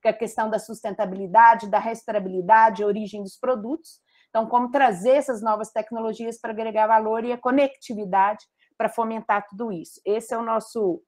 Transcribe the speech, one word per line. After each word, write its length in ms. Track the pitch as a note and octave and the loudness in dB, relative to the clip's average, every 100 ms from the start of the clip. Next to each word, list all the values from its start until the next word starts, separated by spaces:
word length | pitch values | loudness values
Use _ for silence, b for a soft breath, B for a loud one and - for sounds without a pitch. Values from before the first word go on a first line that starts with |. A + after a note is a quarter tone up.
com 80 | A3+ | -2
a 40 | |
questão 360 | A3 A3 - A3 | -2 -6 -4 -4
da 80 | A3 | -4
sustentabilidade, 1120 | - A3+ G#3+ F#3+ G3 F#3 G3 G3 A#3 A3+ G#3 | -6 -12 -10 -6 -6 -6 0 6 8 6 2
da 80 | G#3 | -2
rastreabilidade, 1040 | G#3+ A3+ - G#3 F#3 F#3 F3+ A3 A3 G3+ | -2 -8 -4 -4 -4 -6 4 6 6 4
origem 380 | G#3 G#3 G#3+ G#3 | -2 -2 -4 -10
dos 160 | G3 - | -12 -8
produtos. 640 | B3+ B3+ G#3+ D#4+ - - _ _ _ | -4 -4 -4 -10 -10 -20 _ _ _
Então, 180 | A3+ A3+ | -4 0
como 240 | A#3+ B3 | 0 0
trazer 400 | C4 C4 F3+ G#3+ | 2 2 2 2
essas 320 | C4+ C#4 A3+ | 2 2 -4
novas 260 | A3 G#3+ G#3+ | -2 -2 -4
tecnologias 680 | - A3 A#3 A3+ A3 A#3 A3+ | -6 -6 -6 -6 -6 -10 -10
pra 80 | A3+ | -10
agregar 380 | G#3+ A3+ G#3+ G#3+ | -8 -4 0 4
valor 360 | A3 G#3+ A3+ | 4 2 -2
e 80 | A#3 | -4
a 60 | A#3+ | -4
conectividade 1040 | B3 C4+ C#4 C4+ - G#3+ G#3 F#3+ G3 G#3+ _ _ _ _ | 0 2 2 -2 -12 -10 -2 0 0 0 _ _ _ _
pra 140 | A3 | -4
fomentar 560 | - A3 A3+ G#3+ G#3 G3+ | -2 -4 -6 -2 -2 -2
tudo 240 | G3 A#3 | -10 -8
isso. 300 | F3+ - - | -8 -10 -12
Esse 300 | - G#3+ A3+ | -4 -4 -2
é 40 | A3+ | -8
o 40 | |
nosso 600 | A3+ A3 G#3+ A#3 G3+ D#3+ | -2 -4 -4 -4 -2 -2